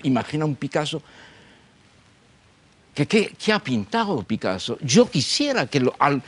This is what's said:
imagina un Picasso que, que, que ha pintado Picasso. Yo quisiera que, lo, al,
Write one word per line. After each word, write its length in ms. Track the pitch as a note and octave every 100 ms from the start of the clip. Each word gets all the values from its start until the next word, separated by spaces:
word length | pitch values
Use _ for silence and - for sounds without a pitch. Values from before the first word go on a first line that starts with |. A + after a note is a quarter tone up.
imagina 420 | C3+ B2 A2 D3+ D#3
un 100 | C3+
Picasso 460 | C#3 D#3+ D3+ E3 - - - - - - _ _ _ _ _ _ _ _ _ _ _ _ _
que, 120 | - C#3+
que, 280 | G#3+ F#3+
que 180 | - -
ha 60 | G#3+
pintado 640 | - A#2 - A#3 G#3+ D3
Picasso. 560 | F#2 A2 G2+ F#2 - A#2
Yo 300 | C3 E3 B3
quisiera 560 | D#3 - - C#4+ A#3+ C3
que, 140 | C#3+
lo, 140 | B2 -
al, 240 | C#3 C#3+